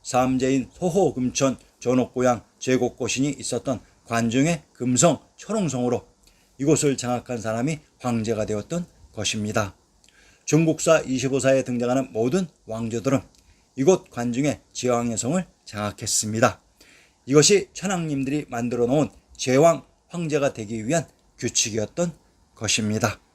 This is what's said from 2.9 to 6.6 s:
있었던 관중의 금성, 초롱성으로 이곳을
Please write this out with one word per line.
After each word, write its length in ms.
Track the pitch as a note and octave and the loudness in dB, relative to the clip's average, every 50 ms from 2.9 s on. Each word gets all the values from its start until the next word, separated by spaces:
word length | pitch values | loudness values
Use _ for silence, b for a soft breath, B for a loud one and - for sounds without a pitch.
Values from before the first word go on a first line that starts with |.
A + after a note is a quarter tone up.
| - - B2+ A2 - B2+ C3+ D3 C3 - | -2 -4 -6 -4 -2 -2 -2 -2 -4 -6
있었던 420 | - - B2+ A#2 - C#3 B2 F#2+ b b b b b | -8 -6 -6 -4 -4 -4 -6 -6 b b b b b
관중의 580 | - A#2 A#2 A#2 A#2 G#2+ C3 C#3+ E3 E3+ D3 - _ _ | -4 -2 0 0 2 2 2 2 2 0 -2 -6 _ _
금성, 480 | - B2 B2+ B2+ B2 E3+ E3+ C3+ - _ _ _ | -6 -2 0 2 4 4 4 4 2 _ _ _
초롱성으로 680 | - - - G#3 A3+ F#3+ D3+ B2 B2 B2 B2 B2 - - _ _ _ b b b b b b b | -20 -10 -6 -4 -2 -2 -2 -2 -2 -2 -2 -2 -2 -6 _ _ _ b b b b b b b
이곳을 400 | - | -2